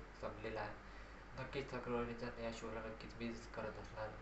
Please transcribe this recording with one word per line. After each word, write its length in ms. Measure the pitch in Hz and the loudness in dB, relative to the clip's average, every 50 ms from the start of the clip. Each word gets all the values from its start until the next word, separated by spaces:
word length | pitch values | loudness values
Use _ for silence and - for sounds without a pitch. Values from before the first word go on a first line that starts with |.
| - - - - | -6 -8 -6 -2
संपलेला 400 | - 110 107 104 113 113 107 107 | -2 -2 -2 0 0 0 2 2
आहे. 140 | 104 104 - - - - - - - - - - - - - - | 2 0 0 -4 -6 -8 -8 -8 -8 -8 -8 -8 -8 -6 -4 -2
नक्कीच 300 | 120 - - 139 131 - | -2 2 2 2 2 2
सगळेजण 720 | 131 120 - 123 120 120 120 117 117 - 123 120 - - 117 | 0 0 2 4 6 6 6 6 4 2 0 0 0 2 2
या 80 | 113 113 | 2 2
शोला 260 | - 117 110 110 117 | 2 0 0 0 0
नक्कीच 320 | 113 110 - - - - - - | 0 0 -2 -4 -4 -6 -2 0
मिस 340 | 117 117 113 - - - - | 0 0 0 0 -4 -4 -2
करत 200 | 113 - 107 95 | 0 0 0 0
असणार. 360 | - 92 - - 110 107 104 - - | -2 -4 -4 -2 0 0 0 -2 -4